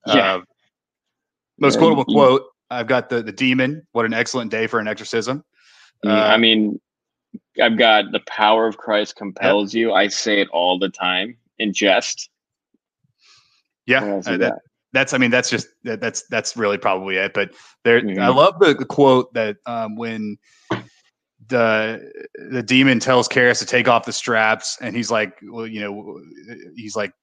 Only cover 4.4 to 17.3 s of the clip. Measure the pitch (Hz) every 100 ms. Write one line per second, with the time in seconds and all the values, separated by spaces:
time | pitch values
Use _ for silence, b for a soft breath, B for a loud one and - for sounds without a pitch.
4.4 | 110 110 113 117 107 104 110 120 107 139
5.4 | _ b b b b _ 104 107 107 110
6.4 | 113 110 107 - _ _ _ _ _ -
7.4 | _ - 117 113 113 107 98 107 - -
8.4 | 107 110 110 104 - 107 104 - 101 95
9.4 | 95 101 98 113 113 98 101 - 110 101
10.4 | 95 82 90 92 95 - 92 92 104 120
11.4 | _ _ 110 92 104 98 - - - _
12.4 | _ _ _ _ _ _ _ _ b b
13.4 | b b _ _ - 131 104 98 87 110
14.4 | 117 - _ _ _ 131 135 135 123 123
15.4 | 131 110 - _ 120 107 117 - - 113
16.4 | - 120 104 101 107 95 95 92 98